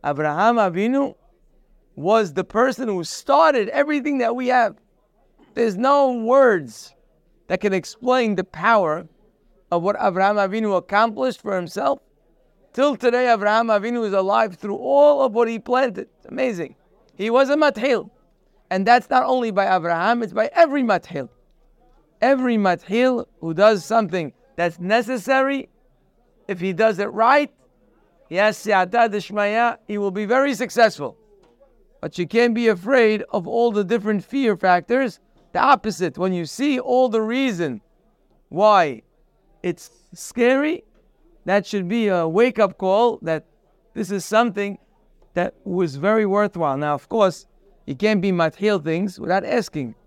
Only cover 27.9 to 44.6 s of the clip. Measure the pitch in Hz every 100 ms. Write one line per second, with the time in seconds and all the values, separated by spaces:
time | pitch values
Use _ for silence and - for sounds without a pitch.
27.9 | _ _ _ _ 170 208 208 202 196 185
28.9 | 233 233 202 - 208 202 220 240 - _
29.9 | 208 202 190 208 247 277 226 233 - 226
30.9 | - 139 - _ _ _ _ _ _ _
31.9 | _ 147 - 175 226 240 226 233 196 190
32.9 | 269 226 214 - - 160 - 233 208 190
33.9 | 226 208 214 - 269 262 190 190 180 -
34.9 | 247 262 - _ _ _ - 269 262 214
35.9 | 190 175 131 185 185 165 - 285 254 -
36.9 | 247 254 220 220 247 269 185 165 113 _
37.9 | _ _ _ _ _ _ 160 214 202 160
38.9 | 117 _ _ _ _ _ _ - 175 -
39.9 | _ _ - - - 240 269 294 349 _
40.9 | _ _ _ _ _ - 196 185 202 180
41.9 | 233 214 180 165 165 240 220 208 - 190
42.9 | 196 240 - 151 160 - _ _ _ _
43.9 | - 180 196 - 214 240 196